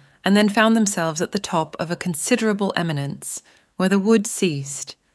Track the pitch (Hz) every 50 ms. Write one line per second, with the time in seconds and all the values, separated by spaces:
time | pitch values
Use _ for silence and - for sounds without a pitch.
0 | - _ _ _ - 190 202 208 214 202 208 233 220 226 226 226 214 196 - 180
1 | 165 165 156 160 170 - - 208 - - - 160 156 156 - - 170 160 175 -
2 | - 180 156 - - - 247 226 226 214 208 202 202 190 - - 170 165 156 143
3 | 139 139 151 - - - - - - _ _ _ _ _ _ - 185 185 196 202
4 | 190 220 226 - 208 - - - 196 175 147 139 139 143 - - - - - _
5 | _ _